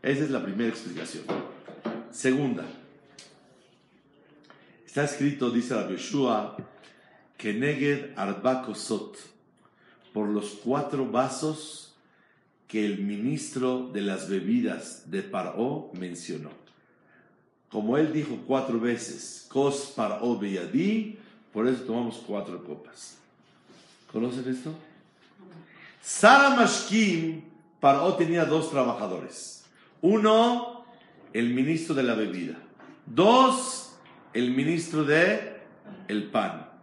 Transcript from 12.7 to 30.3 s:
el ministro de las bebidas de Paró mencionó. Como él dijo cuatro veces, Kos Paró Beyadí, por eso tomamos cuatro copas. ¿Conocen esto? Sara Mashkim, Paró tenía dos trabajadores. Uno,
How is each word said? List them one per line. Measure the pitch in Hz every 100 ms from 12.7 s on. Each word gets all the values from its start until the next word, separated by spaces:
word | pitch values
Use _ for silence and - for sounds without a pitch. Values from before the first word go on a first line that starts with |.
| 110 104
el | 98
ministro | 101 104 117 151 - 131 127 127 127
de | 101
las | 98 95 -
bebidas | 98 90 123 110 85 - - -
de | 95
Paró | 95 92 90 90 123 151 -
mencionó. | 90 90 85 - 78 73 - - _ _ _ _ _ _ _ _ _ _
Como | 110 107 135
él | 156
dijo | 156 143 117 -
cuatro | 135 120 117
veces, | 120 117 - - - - -
Kos | 135 139 139 - -
Paró | 107 - 120 113
Beyadí, | 101 95 82 127 190 220 214 - - - _
por | 107 120
eso | 123
tomamos | - 117 117 107 -
cuatro | 101 95 87
copas. | 85 76 - - - - _ _ _ _ _ - - - _
¿Conocen | 110 120 127 127
esto? | 127 156 160 - - _ _ _ _ 185 - - - - -
Sara | - - 208 277 277 247
Mashkim, | 214 - - 214 208 165 160 160 - - - _
Paró | 139 135 180 180
tenía | 165 170 156
dos | 156 -
trabajadores. | 143 123 104 104 90 90 - - - - _ - -
Uno, | 180 220 214